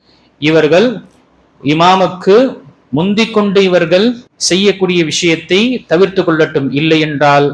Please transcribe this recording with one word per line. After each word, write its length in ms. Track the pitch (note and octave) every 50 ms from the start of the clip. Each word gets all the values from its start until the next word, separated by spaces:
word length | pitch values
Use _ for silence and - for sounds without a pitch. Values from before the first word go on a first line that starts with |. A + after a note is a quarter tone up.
| _ _ _ _ _ _ _ -
இவர்கள் 480 | C#3 D3+ D#3+ D#3+ D#3 D3 D#3 F3+ G#3+ B3+ A3+ F3 - - _ _ _ _ _ _ _ _ _ _
இமாமுக்கு 760 | - C3+ D3+ D#3+ E3+ F3+ F#3 F#3+ F#3 E3+ - - - F#3+ F#3+ A3+ C4 B3+ - - - - - _ _ _
முந்திக் 440 | - C#3 E3+ G3 G#3 G3+ A3+ A3 A3+
கொண்டு 260 | G#3+ G#3 G3+ F#3 F#3+ G3
இவர்கள் 440 | F#3+ F3 F3 E3+ D#3 E3+ F#3 G#3 A#3+ A#3+ A#3 - _ _
செய்யக்கூடிய 640 | - - - E3+ F3+ G3+ G#3 F#3 F#3+ F#3+ F3+ F3+ F3 E3
விஷயத்தை 560 | D3+ D3 - - E3+ E3 D#3+ E3 - F3+ G3 A3 B3 B3+ A3 -
தவிர்த்து 360 | - E3 E3 G3 - - G3+ E3
கொள்ளட்டும், 460 | E3+ D#3+ D#3 D#3 D3+ - D3 C3+ C3+ C3
இல்லை 280 | C#3+ D#3+ D#3+ D#3+ D#3+
என்றால் 480 | D#3 D3+ D3+ C#3 D3+ C#3+ C#3+ C#3+ C#3+ C#3+